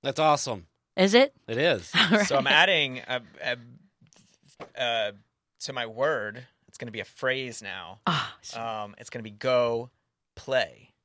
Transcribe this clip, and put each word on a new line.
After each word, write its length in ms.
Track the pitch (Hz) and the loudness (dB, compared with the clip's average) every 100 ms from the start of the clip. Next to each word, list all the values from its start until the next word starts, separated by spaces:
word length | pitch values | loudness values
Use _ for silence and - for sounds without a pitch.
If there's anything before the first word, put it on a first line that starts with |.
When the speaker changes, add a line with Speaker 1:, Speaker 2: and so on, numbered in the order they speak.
Speaker 1:
That's 160 | 135 135 | -4 2
awesome. 480 | 156 147 - 104 82 _ _ - | 4 4 0 -8 -10 _ _ 2
Speaker 2:
Is 160 | 190 | 6
it? 200 | 233 277 _ - | 6 6 _ -6
Speaker 1:
It 100 | 113 | 0
is. 320 | 160 117 87 | 2 0 0
Speaker 2:
<laughs> 180 | - 165 | 0 4
All 140 | 208 | 4
Speaker 3:
So 100 | 196 139 | 4 2
I'm 80 | |
Speaker 2:
right. 60 | 135 | 4
Speaker 3:
adding 460 | 147 185 170 139 127 - | 6 6 4 0 -4 -6
a, 140 | 127 110 - | -6 -6 -10
a, 140 | 123 123 120 120 _ _ _ - _ _ _ _ - - | -6 -6 -10 -20 _ _ _ -20 _ _ _ _ -18 -6
uh, 320 | 123 117 104 101 _ _ _ _ | -2 0 -2 -6 _ _ _ _
to 120 | - | -10
my 120 | 131 | -8
word. 580 | 117 110 143 139 104 113 127 _ _ | -8 -2 0 0 -6 -10 -20 _ _
It's 100 | - | -14
gonna 140 | 120 | -10
be 80 | 107 | -10
a 60 | |
phrase 560 | 95 - 131 131 131 110 | -12 -4 -2 -2 -6 -10
now. 380 | 101 95 85 101 | -12 -12 -14 -8
Speaker 2:
Ah, 300 | - 151 - - | -4 -2 -4 -12
sweet. 180 | - 117 | -14 -10
Speaker 3:
Um, 340 | 113 110 104 - | -8 -8 -10 -14
it's 120 | 117 | -14
gonna 140 | 123 | -12
be 80 | 110 | -14
go 580 | 104 131 123 120 117 123 _ _ _ _ | -6 2 2 2 -2 -6 _ _ _ _
play. 540 | - - 131 87 60 _ _ | -18 -2 -2 -2 -8 _ _